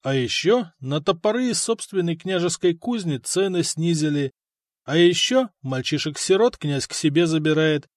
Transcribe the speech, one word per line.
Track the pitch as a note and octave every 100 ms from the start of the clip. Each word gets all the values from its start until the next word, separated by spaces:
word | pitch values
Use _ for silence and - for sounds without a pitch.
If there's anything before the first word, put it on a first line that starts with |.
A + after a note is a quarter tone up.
А | C3+
еще | C3+ A#2+ - E3 A#3+ G3 _
на | B2+ D3
топоры | D3+ F3+ G#3 A3+ B3+
из | G#3
собственной | - A3+ - F#3+ E3+ E3
княжеской | F3+ F#3+ F3 E3+ F3+
кузни | E3+ A#3+ A#3+ F3 C3+
цены | - F3+ G3 F3+
снизили. | E3 - E3+ E3 D3+ D3 C3+ _ _ _ _ _
А | - D3+
еще | F3 F3 - B3+ B3+ _
мальчишек-сирот | C3+ C3 B2+ D3+ D#3 C#3+ - F#3+ A#3 -
князь | D3 C#3 -
к |
себе | - D#3+ C#3+ E3+
забирает | D#3+ D3+ D#3 D#3 D3+ -